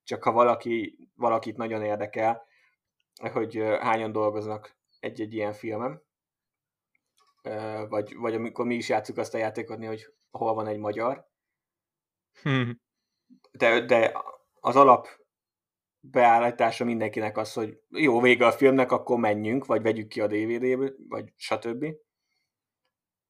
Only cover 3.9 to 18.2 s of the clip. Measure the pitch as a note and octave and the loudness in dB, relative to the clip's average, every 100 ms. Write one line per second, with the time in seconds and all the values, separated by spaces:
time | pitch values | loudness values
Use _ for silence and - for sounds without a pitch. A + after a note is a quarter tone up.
3.9 | A2 A2 A2 G#2+ G#2+ G#2+ G#2+ - _ _ | -2 -2 -2 -2 -2 -8 -10 -14 _ _
4.9 | _ A2+ A#2 A2 A2 G#2 G#2 A2+ G#2+ B2 | _ -12 -10 -8 -6 -6 -6 -8 -6 -8
5.9 | D#3 _ _ _ _ _ _ _ _ _ | -10 _ _ _ _ _ _ _ _ _
6.9 | _ _ _ _ _ B2+ G#2+ A2 A2 G#2+ | _ _ _ _ _ -12 -10 -8 -8 -6
7.9 | G#2+ G#2 - A#2 A2+ A2+ - A#2+ A#2+ A#2 | -6 -6 -6 -6 -4 -6 -4 -4 -4 -2
8.9 | A2+ - A#2+ A2 A#2 A2 A2+ A2 A2 A2+ | -4 -4 -8 -6 -4 -6 -6 -10 -10 -10
9.9 | A2 - _ _ - A2+ A2 G#2+ G#2+ G#2 | -10 -14 _ _ -6 -4 -2 -4 -4 -6
10.9 | G#2 A#2 C#3 _ _ _ _ _ _ _ | -2 -4 -4 _ _ _ _ _ _ _
11.9 | _ _ _ _ _ D#3 C3 A#2+ A#2+ _ | _ _ _ _ _ -2 -2 -2 -6 _
12.9 | _ _ _ _ - _ - A#2 A#2 A#2+ | _ _ _ _ -20 _ 0 4 4 4
13.9 | - - - - - _ _ B2+ C3 C#3 | 4 4 0 -12 -16 _ _ 2 8 8
14.9 | B2 - - _ _ _ _ _ _ _ | 8 4 -20 _ _ _ _ _ _ _
15.9 | _ C3+ C3+ A#2+ A#2 A#2+ - - - A#2+ | _ -4 4 6 6 4 2 0 0 -4
16.9 | A2+ G#2+ A#2 G#2+ A2 A2 - G#2+ - _ | -2 -4 -4 -4 -4 -6 -6 -8 -10 _
17.9 | - D3+ A#2 | 2 4 6